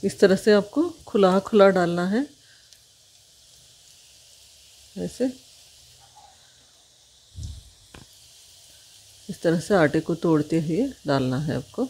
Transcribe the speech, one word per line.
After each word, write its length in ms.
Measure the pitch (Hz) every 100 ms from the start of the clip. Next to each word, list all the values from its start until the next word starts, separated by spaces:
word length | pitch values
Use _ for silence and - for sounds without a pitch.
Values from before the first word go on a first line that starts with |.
इस 160 | 202 -
तरह 160 | 202 196
से 160 | -
आपको 380 | 208 202 - 349 - -
खुला 340 | 226 190 190
खुला 280 | 190 220 196
डालना 380 | 185 175 175 180
है, 200 | 214 294 - _ _ _ - _ _ _ _ _ _ _ - - _ - - - - _ - - - - - - 202
ऐसे 280 | 175 - 262 254 - - - - - - - - - _ _ _ _ _ _ _ _ _ _ - - - - _ _ - - - - - - - - - - - - - -
इस 100 | 185
तरह 180 | 175 165
से 140 | -
आटे 260 | 202 151 160
को 140 | 156
तोड़ते 460 | 165 175 156 147 160
हुए 320 | 156 165 277 - -
डालना 320 | 139 127 127
है 180 | 151 127
आपको। 320 | - - 262